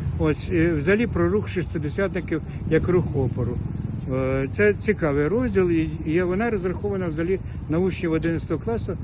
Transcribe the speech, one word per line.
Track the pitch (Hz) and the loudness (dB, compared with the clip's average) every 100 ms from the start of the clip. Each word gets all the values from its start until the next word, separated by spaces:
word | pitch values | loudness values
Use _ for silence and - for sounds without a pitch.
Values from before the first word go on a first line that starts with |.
| - - | -4 0
Ось, | 160 147 - | 0 0 0
е, | 175 165 | 2 2
взагалі | 160 143 208 226 | 2 2 2 2
про | 170 175 | 2 2
рух | 208 - | 2 0
шістидесятників | 180 143 170 147 - 196 175 - 156 - - - | -4 -4 -4 -4 -2 -2 -2 -4 -4 -4 -8 0
як | 156 180 | 2 4
рух | 175 - 143 | 2 2 0
опору. | 127 135 120 - - - - - 135 | 0 0 -2 -2 -4 -4 -4 -4 -2
Е, | 131 131 135 135 | -2 0 0 0
це | 147 208 | 2 2
цікавий | 190 - 190 160 143 147 | 4 0 0 2 2 2
розділ, | 220 247 190 180 | 2 2 2 4
і, | 165 160 151 156 | 4 2 -2 0
і | 165 | 0
вона | 180 185 233 | 2 0 0
розрахована | 214 185 175 208 190 180 | 0 -2 -2 -2 -2 -2
взагалі | 156 170 190 - - - | -2 0 -2 -4 -8 -2
на | 160 | 0
учнів | 185 - 170 | 2 0 0
одинадцятого | 160 165 160 - 156 | 0 0 -2 -2 -4
класу, | - 226 - 160 | -2 -2 -2 -4